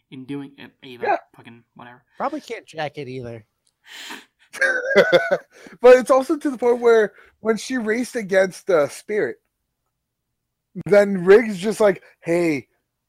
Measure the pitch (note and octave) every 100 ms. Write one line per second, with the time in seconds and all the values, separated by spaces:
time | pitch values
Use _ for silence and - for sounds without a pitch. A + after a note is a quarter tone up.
0 | _ C3 B2+ C#3+ C#3 - A#2+ _ C3+ A#2+
1 | C#3 F#4 - - - A#2 _ - B2 B2
2 | _ - B3 D4+ - A3 - D#3 D3 D3
3 | B2+ C3 A#2+ A#2 A2 _ _ _ - -
4 | - - - _ _ - E3+ E3 E3 G3
5 | - - - F#3 - _ - - A#3+ B3+
6 | A#3+ C4+ C4 D4+ D4+ B3+ B3 A#3+ A#3 A3+
7 | G#3 - _ _ G#3+ A3 - C4 G#3+ A3+
8 | B3 A#3+ F#3+ F#3+ F#3+ - - E3+ C#3+ -
9 | - G#3+ C3+ - _ _ _ _ _ _
10 | _ _ _ _ _ _ _ F#3+ D#3+ G3+
11 | G3+ F#3+ F3 G#3 A3+ F#3+ G#3 G3 G#3+ F#3
12 | - _ - F3 E3+ C#3+ - _ _ _